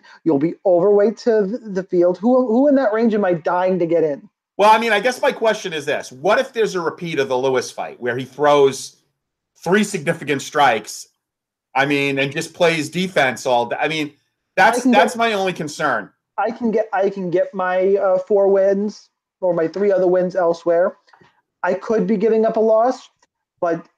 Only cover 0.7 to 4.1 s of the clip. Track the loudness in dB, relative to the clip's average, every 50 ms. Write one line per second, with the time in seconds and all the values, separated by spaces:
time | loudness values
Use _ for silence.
0.7 | 2 4 4 4 4 4 4 2 0 -2 -2 0 0 0 0 -2 -4 -8 -10 -8
1.7 | -8 -8 -6 -2 0 2 2 2 0 0 0 2 2 2 2 2 2 2 4 4
2.7 | 4 2 2 0 0 0 0 0 0 0 0 0 -2 -2 -2 -4 -2 0 0 0
3.7 | 0 0 0 0 0 0 0 0